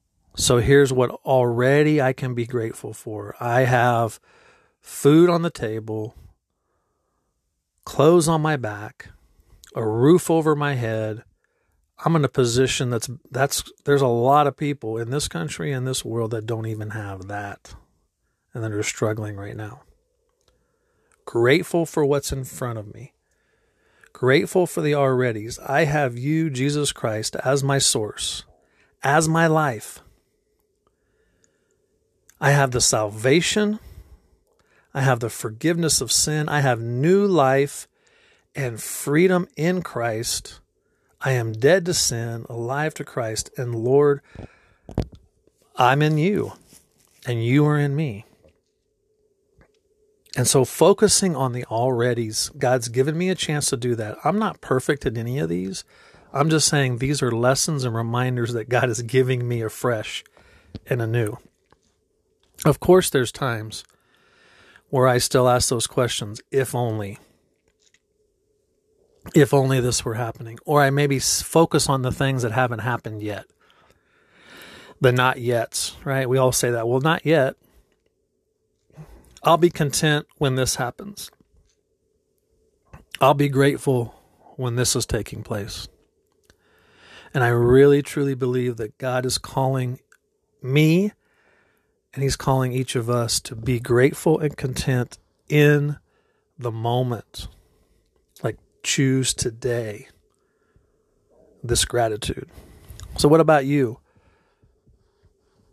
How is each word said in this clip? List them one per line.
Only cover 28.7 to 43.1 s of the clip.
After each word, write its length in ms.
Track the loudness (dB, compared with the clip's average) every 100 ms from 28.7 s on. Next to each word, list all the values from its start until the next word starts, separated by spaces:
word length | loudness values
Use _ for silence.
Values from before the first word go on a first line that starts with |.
| _ _ _
as 260 | 0 2 2
my 180 | 2 2
life. 520 | 2 0 -4 -12 -18 -20 _ _ _ _ _ _ _ _ _ _ _ _ _ _ _ _ _ _ _ _ _ _ _
I 120 | 2
have 200 | 4 2
the 100 | 2
salvation. 1000 | 0 0 -2 -2 2 2 2 0 -2 -2 -10 -20 -20 -20 _ _ _ _ _ _ _
I 80 | -2
have 180 | 0 0
the 100 | -2
forgiveness 720 | -6 -10 -4 -2 0 0 0
of 100 | 0
sin. 380 | -2 0 -2 -2
I 120 | 0
have 200 | 2 0
new 460 | -2 0 2 4 4
life 600 | 4 4 4 0 -6 -18 _ _ _ _ _ _ -8
and 260 | -8 -8
freedom 680 | -10 -8 0 2 4 2 -2 -4
in 280 | -2 -2
Christ. 760 | -4 -4 -4 -4 -4 -6 -10 -18 _ _ _ _ _ _
I 100 | -2
am 220 | -2 -2
dead 320 | 0 4 4 2
to 80 |
sin, 520 | -2 -2 -4 -6 -8 -10
alive 460 | -8 -6 -4 -4 -6
to 100 |
Christ, 460 | -8